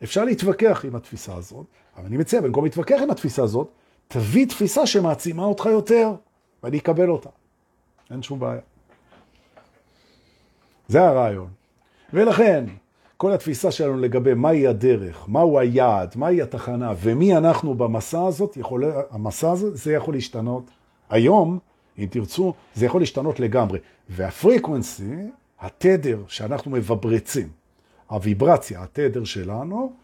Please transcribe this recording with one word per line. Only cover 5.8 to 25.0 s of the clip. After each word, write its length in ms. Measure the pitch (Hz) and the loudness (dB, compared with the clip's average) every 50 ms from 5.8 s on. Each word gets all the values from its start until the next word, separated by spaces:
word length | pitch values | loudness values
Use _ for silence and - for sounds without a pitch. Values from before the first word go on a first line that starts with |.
| 208 214 226 233 226 220 208 170 _ _ _ _ _ _ _ _ - | 2 4 4 4 4 2 0 -6 _ _ _ _ _ _ _ _ -8
ואני 140 | 120 139 147 | -6 -4 -2
אקבל 320 | - 165 160 160 180 180 | 0 0 2 2 2 2
אותה. 200 | 165 139 - - - _ _ _ _ _ _ _ _ _ _ _ _ _ _ - | 2 -2 -4 -10 -20 _ _ _ _ _ _ _ _ _ _ _ _ _ _ -16
אין 100 | 120 131 | -14 -12
שום 180 | 127 - 139 131 | -10 -10 -8 -6
בעיה. 220 | 127 120 120 120 - _ _ _ _ _ _ _ _ _ _ _ _ _ _ _ _ _ _ _ _ _ _ _ _ _ _ _ _ _ _ _ _ _ _ _ _ _ _ _ _ _ _ _ _ - | -6 -6 -6 -8 -12 _ _ _ _ _ _ _ _ _ _ _ _ _ _ _ _ _ _ _ _ _ _ _ _ _ _ _ _ _ _ _ _ _ _ _ _ _ _ _ _ _ _ _ _ 2
זה 200 | 107 151 185 170 | 4 6 6 6
הרעיון. 420 | 139 131 123 110 101 95 92 92 95 - _ _ _ _ _ _ _ _ _ _ - | 6 4 2 0 -2 -4 -8 -12 -16 -20 _ _ _ _ _ _ _ _ _ _ 0
ולכן, 520 | 170 220 226 196 196 233 214 180 147 123 101 92 - _ _ _ _ _ _ _ - | 2 2 4 4 4 4 4 4 4 0 -4 -10 -14 _ _ _ _ _ _ _ -4
כל 160 | 185 196 202 | 0 0 0
התפיסה 380 | 170 - 165 143 117 - 185 | 0 -2 -4 -4 -2 -2 -2
שלנו 260 | - - 160 139 135 131 | 0 0 0 0 0 0
לגבי 360 | 127 123 117 127 120 135 123 | 0 0 0 2 2 2 4
מהי 340 | 117 127 156 165 151 135 127 | 4 4 4 4 4 4 2
הדרך, 580 | 113 101 117 131 120 104 98 90 82 - - 95 | 2 2 4 4 4 2 0 -6 -12 -12 -8 -2
מהו 320 | 107 147 170 170 147 135 | 2 4 4 4 4 4
היעד, 540 | 127 123 120 131 127 123 107 98 92 87 - | 4 4 4 4 4 4 4 2 0 -4 -6
מהי 260 | 120 139 170 180 170 | -4 -2 0 0 0
התחנה, 520 | 139 120 - 123 - 123 123 120 123 117 101 85 | 0 -2 -6 -8 -8 -6 -6 -4 -4 -4 -4 -2
ומי 380 | 92 113 117 135 175 202 190 156 | 0 0 2 4 4 4 6 6
אנחנו 360 | 160 165 156 - - 151 131 | 6 4 4 2 0 -4 -2
במסע 520 | 117 123 113 113 113 101 - - 165 180 | 0 0 0 -2 -2 -4 -4 -4 -2 -2
הזאת, 320 | 185 170 139 202 - - 135 | -2 -2 -2 -4 -4 -6 -8
יכול, 260 | 120 - 131 123 139 156 156 139 139 - | -10 -6 -4 -2 -2 -2 -2 -4 -6 -8
המסע 420 | 117 107 107 107 - - 160 165 | -8 -8 -8 -8 -6 -2 0 0
הזה, 240 | 175 180 208 208 170 | 0 0 -2 -4 -6
זה 180 | 123 - 151 151 | -6 -2 -2 0
יכול 200 | 151 - 165 151 | 0 0 -2 -4
להשתנות. 580 | 131 - - - 113 113 120 123 123 123 - _ _ _ _ _ _ _ - | -4 -6 -6 -8 -6 -6 -4 -6 -6 -8 -12 _ _ _ _ _ _ _ 0
היום, 500 | 107 113 117 143 196 214 175 160 180 180 - _ _ _ _ _ _ - | 2 4 6 6 6 6 4 2 0 -4 -8 _ _ _ _ _ _ -10
אם 80 | 101 92 | -8 -6
תרצו, 420 | - 120 104 95 - 170 190 185 160 - _ _ - | -6 -6 -6 -6 -4 -2 -2 -2 -4 -6 _ _ -4
זה 100 | 107 117 | -2 0
יכול 160 | 123 151 185 | 0 2 2
להשתנות 380 | 170 - - 135 131 156 117 - | 0 0 -2 -4 -4 -4 -2 -2
לגמרי. 400 | 120 110 101 127 113 101 95 87 - _ _ _ _ - | -2 0 2 2 2 0 -2 -6 -8 _ _ _ _ -14
והפריקוונסי, 1080 | 92 90 92 95 - - - 202 254 240 240 - 151 131 - - - - | -8 -8 -6 -6 -4 0 4 4 4 4 2 -2 -4 -4 -4 -6 -10 -12